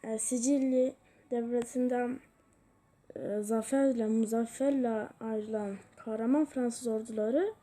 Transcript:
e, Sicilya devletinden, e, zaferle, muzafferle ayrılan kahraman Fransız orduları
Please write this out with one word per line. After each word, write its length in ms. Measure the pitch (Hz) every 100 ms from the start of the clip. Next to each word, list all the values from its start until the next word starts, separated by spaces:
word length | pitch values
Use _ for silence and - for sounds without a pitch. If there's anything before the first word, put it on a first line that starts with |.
e, 160 | 226 220
Sicilya 720 | - 254 240 285 262 254 254 - _ _ _
devletinden, 880 | 240 233 240 233 254 247 247 247 254 - _ _ _ _ _ _ _ _ -
e, 260 | 127 208
zaferle, 680 | 208 226 220 269 269 233 220
muzafferle 1000 | 220 220 226 233 - 269 277 240 220 - -
ayrılan 560 | 226 220 214 220 202 196 - -
kahraman 500 | - 220 233 285 302
Fransız 420 | 262 240 233 247
orduları 680 | 220 226 220 214 269 403 427